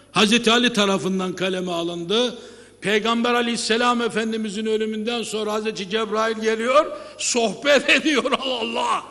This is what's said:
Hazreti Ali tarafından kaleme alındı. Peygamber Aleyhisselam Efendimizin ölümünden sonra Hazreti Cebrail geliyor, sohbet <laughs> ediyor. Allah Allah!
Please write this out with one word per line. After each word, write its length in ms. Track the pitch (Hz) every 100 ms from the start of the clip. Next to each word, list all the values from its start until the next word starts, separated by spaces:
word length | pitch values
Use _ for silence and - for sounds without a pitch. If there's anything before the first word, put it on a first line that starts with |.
| -
Hazreti 400 | 175 208 233 233
Ali 200 | 233 247
tarafından 600 | 233 202 196 175 190 185
kaleme 400 | 180 185 185 185
alındı. 640 | 170 170 175 170 214 247 - - - - -
Peygamber 540 | 190 214 214 233 240
Aleyhisselam 680 | 240 233 233 - 220 247 240
Efendimizin 640 | 233 214 226 220 214 196 220
ölümünden 560 | 220 220 220 214 240
sonra 300 | 214 214 214
Hazreti 380 | 214 214 170 190
Cebrail 460 | 214 220 208 220 220
geliyor, 500 | 220 220 233 269 320 - - -
sohbet 720 | - 247 226 - 285 285 -
<laughs> 60 | 302
ediyor. 360 | 302 277 240
Allah 260 | 269 269 247
Allah! 440 | 226 233 240 226 -